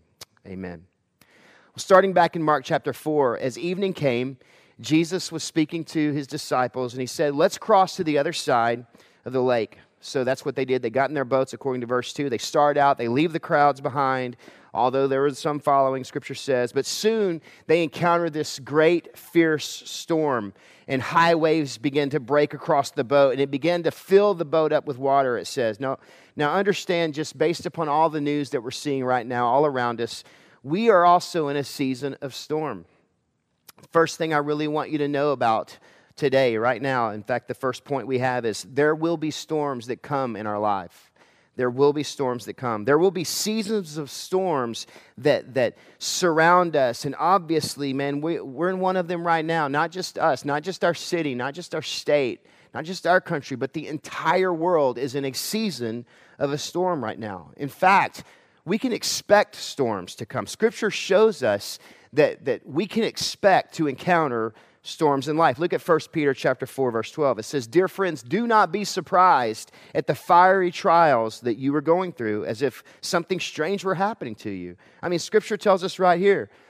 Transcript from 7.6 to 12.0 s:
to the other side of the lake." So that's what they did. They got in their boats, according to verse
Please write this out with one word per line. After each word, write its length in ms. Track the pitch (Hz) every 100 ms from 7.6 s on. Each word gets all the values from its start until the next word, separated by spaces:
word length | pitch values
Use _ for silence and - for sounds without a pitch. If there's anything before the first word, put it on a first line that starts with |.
| - 208 190 -
to 60 |
the 140 | 156 147
other 160 | 147
side 540 | 160 - 127 117 120 123 _ _ _ -
of 80 |
the 100 | 127
lake." 340 | 127 120 107 - _ _
So 240 | - 139
that's 200 | 123 131
what 120 | 151 131
they 100 | 135
did. 160 | 127
They 80 | 120
got 220 | 120 135
in 20 |
their 100 | 147
boats, 300 | 127 127 131
according 280 | 120 135 127
to 60 | 120
verse 260 | 123